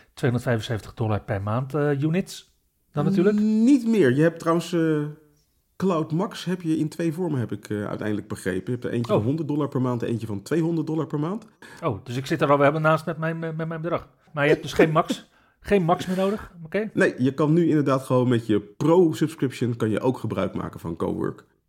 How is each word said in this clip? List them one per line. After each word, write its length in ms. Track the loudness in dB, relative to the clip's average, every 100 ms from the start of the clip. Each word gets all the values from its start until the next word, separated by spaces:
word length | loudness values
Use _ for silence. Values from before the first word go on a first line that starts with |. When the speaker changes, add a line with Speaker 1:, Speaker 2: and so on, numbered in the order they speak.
| _
Speaker 1:
tweehonderdvijfenzeventig 800 | -4 0 0 0 -2 -2 -6 -8
dollar 260 | -4 -2 -2
per 220 | -2 -4
maand, 320 | -2 -4 -2
eh, 260 | -2 0 0
units 520 | 0 0 -4 -8 -20 _ _ _ _
dan 120 | -2
natuurlijk. 340 | 0 4 4 4
Speaker 2:
Niet 460 | 4 4 6 6 4
meer. 280 | 4 6
Je 80 | 6
hebt 160 | 2 2
trouwens, 340 | 0 0 0
eh, 320 | 0 0 0 -2 -8 _ _ _ _ _ -4
Cloud 360 | 0 0 0
Max 320 | -2 -2 -6
heb 180 | -6 -4
je 140 | -2 -2
in 120 | -2
twee 240 | -4 -4
vormen, 280 | -2 -4 -2
heb 120 | -4
ik, 160 | -6 -6
eh, 160 | -6 -4
uiteindelijk 420 | -4 -4 -4 -6
begrepen. 360 | -8 -4 -4
Je 60 | -4
hebt 140 | -6
er 60 | -4
eentje 220 | -4 0
Speaker 1:
Oh. 60 | 0
Speaker 2:
van 80 | 0
honderd 220 | -2 -2
dollar 200 | -2 -2
per 120 | -2
maand 220 | -2 -2
en 60 | -2
eentje 180 | -4 -4
van 160 | -8
tweehonderd 440 | -4 -2 0 -2 -2
dollar 200 | -4 -4
per 120 | -4
maand. 260 | -4 -6 -12 _ -20 -8
Speaker 1:
Oh, 220 | -4 -4
dus 120 | -6 -8
ik 100 | -4
zit 140 | 0
er 100 | 4
alweer 160 | 4 4
helemaal 240 | 4 2
naast 160 | 2 0
met 120 | -6
mijn, 200 | -4 -4
met, 180 | -6 -6
met 120 | -6
mijn 120 | -6
bedrag. 280 | -4 -6 -6 _ _
Maar 120 | -2
je 60 | 2
hebt 120 | 2
dus 100 | 2
geen 180 | 4 4
max, 400 | 4 0 -2 -10 _
<laughs> 200 | _ _
geen 220 | 0 2
max 240 | 2 0 0
meer 100 | -2
nodig? 360 | -2 -2 -8 -18
Oké. 260 | -8 -6 -2
Speaker 2:
Nee, 200 | 2 2 2
je 120 | 0
kan 180 | 2 2
nu 160 | 4 4
inderdaad 340 | 2 2 0
gewoon 260 | 2 2 4
met 180 | 2 2
je 140 | 0
Pro-subscription 1160 | 0 -2 4 6 6 4 -2 -2 -4 -2 -4 -2
kan 140 | -2
je 100 | 0
ook 180 | 0 -2
gebruik 360 | -4 -4 -4
maken 260 | -4 -8 -8
van 160 | -10 -6
Cowork. 480 | -4 -4 -4 -8 -16 _